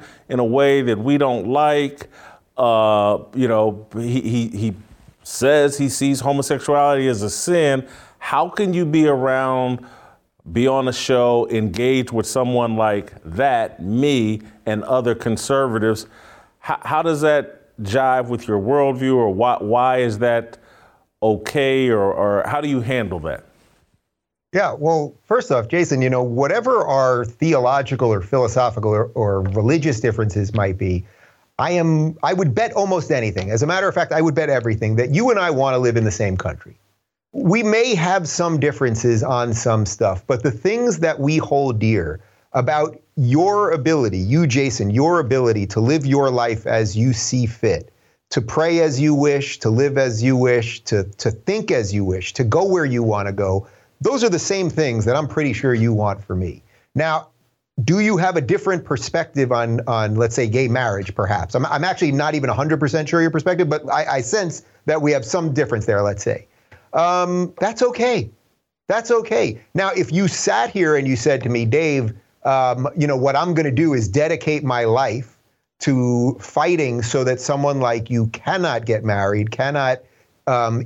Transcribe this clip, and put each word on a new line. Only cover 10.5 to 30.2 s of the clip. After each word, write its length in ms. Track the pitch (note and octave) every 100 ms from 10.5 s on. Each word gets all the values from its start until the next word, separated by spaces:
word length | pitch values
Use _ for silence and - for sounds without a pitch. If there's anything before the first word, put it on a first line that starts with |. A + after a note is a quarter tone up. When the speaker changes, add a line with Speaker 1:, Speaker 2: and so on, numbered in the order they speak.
| F2+ B2+
Speaker 1:
on 220 | C3+ B2+
a 60 |
show, 520 | B2 - B2 A#2+ A#2+ -
engage 640 | A2+ G#2+ F2+ B2+ C3 B2
with 120 | A#2 G2+
someone 520 | C3 B2 A#2+ A#2 A2
like 340 | A2 G#2 G2 - D#2+
that, 580 | F2+ C#3 A#2+ G#2+ -
me, 560 | F2+ A#2 D3 C3 G#2+ G#2+ - - -
and 160 | G#2+ -
other 280 | B2+ A#2+
conservatives?" 920 | A2+ A#2+ A2 - C#3 C3 A2 A2 A2 - - - - _ _
How, 200 | - -
how 180 | - D#3
does 180 | E3 D3
that 580 | D3+ D3 - - _ -
jive 440 | G2+ C3 C3 B2+ A#2+
with 200 | A#2+ -
your 120 | G#2
worldview, 520 | G2+ C#3+ C#3 B2+ C3
or 160 | B2+ A2
why, 280 | F#2 B2 -
why 380 | G#2 A#2+ B2+ B2+
is 220 | A#2+ G#2
that 380 | A#2+ A#2 A#2 - _ - - _ _ -
okay, 680 | A2 G#2+ - D3+ C3+ C3+ B2+
or, 240 | G#2+ G2
or 300 | F2 G2+ G2+ -
how 140 | D3
do 80 | D3+
you 100 | C3
handle 400 | A2+ B2+ G2+ F2
that? 240 | D#2 B1+ - _ _ _ _ _ _ _ _ _ _
Speaker 2:
Yeah, 200 | - E3
well, 400 | D#3 D#3 D#3+ D3 - -
first 260 | A#3+ B3
off, 160 | B2+ A2+
Jason, 340 | F3 E3 C3+
you 80 | B2+
know, 140 | B2+
whatever 600 | B2 A#2+ C#3 A3 A#3+ A#3 D#3
our 400 | C3+ C3 B2 A2+
theological 840 | - D#3+ C#3 B2 C#3 C3 C3+ A#2+
or 100 | G2+
philosophical 680 | F2 C3+ A#2 B2+ B2 A2 G#2+
or, 200 | G#2+ A2+
or 280 | B2 G#2 G2
religious 580 | F#2+ G#2 A2 D#3+ D3+ A2
differences 560 | A#2+ A2